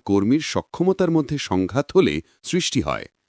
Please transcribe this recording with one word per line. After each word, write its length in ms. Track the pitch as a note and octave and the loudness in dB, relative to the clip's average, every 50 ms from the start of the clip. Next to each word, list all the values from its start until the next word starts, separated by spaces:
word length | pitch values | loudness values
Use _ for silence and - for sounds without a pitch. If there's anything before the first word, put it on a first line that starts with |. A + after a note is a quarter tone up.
| - | 0
কর্মীর 360 | - G2 G2+ G2 G#2+ C3+ D#3 | 0 2 2 4 2 2 0
সক্ষমতার 720 | D3 - - F#2+ - _ - - F3 F#3 F#3 - F#3 E3+ | 0 -2 -4 -6 -6 _ -4 -2 0 0 2 2 0 2
মধ্যে 280 | E3 D#3 C#3+ - D3 C#3 | 2 0 0 0 -4 -6
সংঘাত 540 | - - F#2 F#2+ F#2 F2 F#2+ C3+ C#3+ - - | -4 -2 0 0 0 0 -2 -4 -4 2 2
হলে 240 | F#3+ E3+ F#2+ D2 D#2+ - _ _ _ | 4 4 4 0 -2 -6 _ _ _
সৃষ্টি 380 | - - - F3+ - - - C3 | -8 -4 -2 -2 -2 0 -2 -2
হয়। 260 | D#2 D2 B1+ G1+ G1+ - _ _ _ | -2 -2 -4 -6 -8 -12 _ _ _